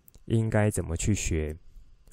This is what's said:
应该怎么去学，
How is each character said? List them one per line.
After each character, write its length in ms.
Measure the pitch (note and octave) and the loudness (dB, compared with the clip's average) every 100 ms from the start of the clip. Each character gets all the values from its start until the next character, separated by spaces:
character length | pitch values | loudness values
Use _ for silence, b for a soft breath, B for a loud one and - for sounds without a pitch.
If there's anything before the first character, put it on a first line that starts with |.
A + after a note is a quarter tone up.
| _ - - | _ -16 -2
应 240 | A2+ A2 | 0 2
该 200 | A2 G#2 | 2 2
怎 140 | F#2+ | 0
么 120 | E2 E2 | -4 -2
去 180 | - G2+ | 0 0
学， 400 | - D#2+ D#2 D#2 - - - - - | 0 -2 -2 -8 -16 -20 -20 -20 -8